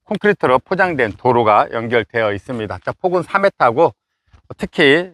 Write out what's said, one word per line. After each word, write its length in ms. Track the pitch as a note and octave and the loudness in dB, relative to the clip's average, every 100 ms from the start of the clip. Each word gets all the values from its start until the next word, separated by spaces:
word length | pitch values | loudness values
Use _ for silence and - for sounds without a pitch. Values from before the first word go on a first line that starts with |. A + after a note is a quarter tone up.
콘크리트로 560 | _ G#3+ G#3 G3+ D3 B2+ | _ -4 -2 0 2 0
포장된 540 | - F#3 F#3 D3+ A2+ | 0 -2 -2 0 -4
도로가 560 | F2+ B2+ A#2+ A2 G#2 C#3 | -2 0 2 4 2 2
연결되어 600 | A#2 A2+ A#2+ G#2 A#2+ A2 | -4 -2 -2 -2 -2 -2
있습니다. 440 | G2+ - B2 G#2 F#2 - | -4 -8 -10 -8 -10 -10
자, 60 | B2 | -6
폭은 220 | F#3 F3+ | -4 -4
삼 180 | D#3 G3 | -4 -2
미터고 540 | G3 - C3 A#2 E3 - _ _ _ _ _ - | -2 0 0 2 0 -2 _ _ _ _ _ -12
특히, 520 | G3 - D3 D3+ F3+ | -10 0 4 4 0